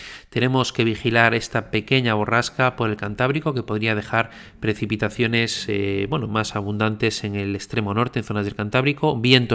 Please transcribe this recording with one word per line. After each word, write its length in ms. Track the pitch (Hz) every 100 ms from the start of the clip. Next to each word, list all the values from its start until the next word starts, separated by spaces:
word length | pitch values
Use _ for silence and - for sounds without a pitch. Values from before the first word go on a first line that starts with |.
| - - -
Tenemos 440 | 117 127 131 120
que 100 | -
vigilar 500 | 117 104 120 117 117
esta 380 | 113 - 117 110
pequeña 420 | 110 - 135 120
borrasca 600 | 107 104 117 - - 127 -
por 140 | 113
el 80 | 104
Cantábrico, 560 | 104 104 127 151 156
que 100 | 127
podría 320 | 110 107 113 104
dejar 360 | - 113 113 - - -
precipitaciones, 1040 | 110 107 107 107 107 - 117 117 113 - -
eh, 380 | 101 98 98 101
bueno, 180 | 151 110
más 300 | 107 107 107
abundantes 680 | 101 104 110 107 113 -
en 120 | 107 101
el 200 | 101 98
extremo 380 | - 113 101
norte, 260 | 104 123 117
en 60 | -
zonas 180 | 104
del 120 | 101 -
Cantábrico, 600 | 104 127 135 143 156 131
vientos 280 | 123 127 120